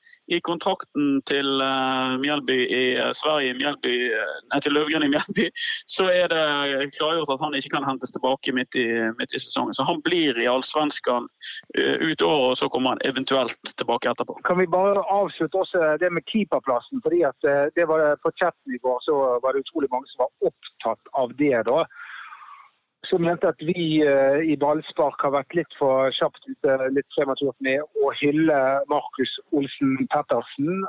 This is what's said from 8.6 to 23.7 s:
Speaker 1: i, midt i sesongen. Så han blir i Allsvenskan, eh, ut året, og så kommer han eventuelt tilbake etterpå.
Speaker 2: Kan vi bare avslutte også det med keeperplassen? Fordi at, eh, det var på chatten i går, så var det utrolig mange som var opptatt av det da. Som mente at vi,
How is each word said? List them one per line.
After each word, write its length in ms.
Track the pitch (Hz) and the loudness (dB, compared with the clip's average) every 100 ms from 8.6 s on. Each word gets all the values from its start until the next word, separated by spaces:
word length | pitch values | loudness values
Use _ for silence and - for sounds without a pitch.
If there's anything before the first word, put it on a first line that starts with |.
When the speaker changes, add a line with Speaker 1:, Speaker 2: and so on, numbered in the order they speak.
| 127 | -2
Speaker 1:
i, 140 | 131 117 117 113 | -2 0 0 0
midt 200 | 117 127 | -2 -6
i 40 | 139 | -8
sesongen. 360 | - - 123 | -6 -4 -2
Så 120 | 98 - | -2 -2
han 160 | 170 | -2
blir 320 | 165 175 151 117 | 0 2 2 2
i 100 | 120 | 2
Allsvenskan, 800 | 127 - 151 151 - - 123 113 _ - - - - | 0 0 0 0 -2 -2 -2 -2 _ -16 -16 -6 -2
eh, 160 | 139 135 160 | 0 2 0
ut 80 | 151 | 0
året, 280 | 165 156 127 | 2 4 2
og 60 | 127 | 2
så 100 | 143 | 0
kommer 200 | 131 127 | 0 0
han 80 | 123 | 0
eventuelt 500 | 135 131 135 135 120 - - - | -2 -2 0 0 0 -4 -10 -6
tilbake 340 | 110 117 127 | -2 0 0
etterpå. 320 | 113 117 - | -2 -6 -4
Speaker 2:
Kan 160 | - 180 | -2 2
vi 80 | 185 | 2
bare 380 | 180 196 202 | 4 4 2
avslutte 500 | 170 196 185 - 160 190 | 2 0 0 -2 -2 0
også 340 | 175 180 156 151 | 0 2 2 2
det 100 | 180 | 0
med 140 | 170 - | -2 -2
keeperplassen? 720 | 220 196 139 127 123 - 262 | -2 0 -2 0 -2 -2 -6
Fordi 180 | 160 170 | 0 2
at, 160 | 151 - | 2 0
eh, 260 | 147 143 143 170 | 0 2 2 0
det 100 | 165 | 2
var 300 | 160 151 147 | 4 2 2
på 160 | 165 | -2
chatten 400 | - 175 - - | -2 -2 -2 -8
i 40 | 127 | -4
går, 200 | 127 123 - | -2 -2 0
så 340 | 143 135 123 | 0 2 0
var 120 | 131 | 0
det 100 | 135 | -2
utrolig 260 | 135 330 139 | -4 -4 -2
mange 180 | 247 277 | -4 -6
som 160 | - 214 | -4 -4
var 240 | - 185 | -2 -4
opptatt 480 | - - - 113 113 - | -4 -14 -8 -6 -6 -6
av 220 | 139 123 120 | -4 -2 0
det 260 | 147 123 110 | 2 2 2
da. 180 | 143 - - - - - - - - - _ _ _ | 0 0 -6 -16 -16 -16 -18 -20 -20 -20 _ _ _
Som 180 | - 185 | -2 0
mente 260 | 170 175 185 | 2 0 0
at 100 | - | -2
vi, 420 | 156 | -2